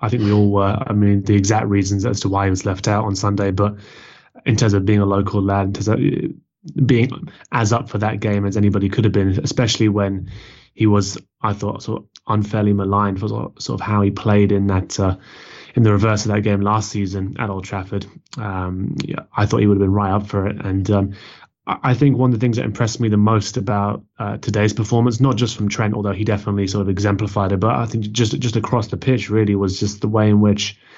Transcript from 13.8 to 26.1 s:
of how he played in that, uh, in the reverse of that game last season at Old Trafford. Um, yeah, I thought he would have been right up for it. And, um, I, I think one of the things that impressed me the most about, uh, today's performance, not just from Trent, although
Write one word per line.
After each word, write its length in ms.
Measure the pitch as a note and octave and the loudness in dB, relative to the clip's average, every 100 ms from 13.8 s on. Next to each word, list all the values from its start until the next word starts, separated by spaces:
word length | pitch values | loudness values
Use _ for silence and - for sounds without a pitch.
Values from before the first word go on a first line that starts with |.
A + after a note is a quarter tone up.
of 60 | G#2+ | -2
how 160 | G#2 | 2
he 80 | G2 | 2
played 420 | G2+ A2 G#2 G2+ | 0 2 4 4
in 160 | G2+ G2 | 2 2
that, 300 | F#2+ - - | 0 -2 -2
uh, 180 | F#2+ F2+ - - - - - | -2 -2 -8 -20 -20 -20 -6
in 80 | - | 2
the 100 | A2 | 4
reverse 320 | G2+ A2 G#2+ | 4 2 0
of 80 | G#2+ | 0
that 100 | G#2 | -2
game 180 | G#2 G2+ | 0 0
last 300 | G2+ G#2+ G2+ | 2 0 -2
season 460 | G#2 G2 F#2+ F#2+ G2 | -4 -4 -4 -6 -6
at 120 | A2 | -6
Old 140 | F#2+ | -6
Trafford. 420 | F#2 G2+ F#2 G2+ - - - - | -8 -8 -6 -8 -8 -14 -18 -12
Um, 560 | G#2+ F#2+ F#2 F#2 G2 - | -8 -6 -6 -4 -6 -6
yeah, 160 | - - - - | -6 -8 -6 -2
I 100 | G2+ | 0
thought 140 | A#2 | 4
he 60 | G#2 | 4
would 100 | G2 | 4
have 60 | |
been 100 | G2 | 4
right 200 | G2+ G2 | 2 0
up 140 | G2+ G2+ | -2 -2
for 180 | G2+ G2 | -4 -4
it. 180 | G#2 | -4
And, 260 | G2 F#2+ F#2+ | -4 -2 0
um, 220 | G2+ G2 G2 - - - _ - | 2 0 -4 -18 -20 -20 _ -10
I, 120 | F#2+ | -4
I 120 | C3 | 0
think 220 | B2 C#3+ A#2+ | 2 4 4
one 160 | B2+ | 2
of 60 | A2+ | 2
the 60 | |
things 120 | B2 A2 | 0 0
that 80 | |
impressed 360 | - G#2 A#2 - | -2 -2 -4 -2
me 80 | A#2 | 0
the 80 | G#2+ | 4
most 400 | G#2 A2+ A2 - | 4 2 0 -4
about, 480 | G2+ G#2 G2+ A2 - - | -2 -2 -2 -4 -10 -10
uh, 200 | G#2 G#2+ | -8 -6
today's 340 | - G#2 G#2+ | -4 0 0
performance, 480 | G#2+ G#2+ A#2 A#2+ A#2 | 0 0 2 2 2
not 160 | C3+ A2 | 2 2
just 200 | A#2 - | -2 -2
from 120 | G#2 | -4
Trent, 260 | - G#2+ | -2 -2
although 180 | G#2 G2+ | -2 -4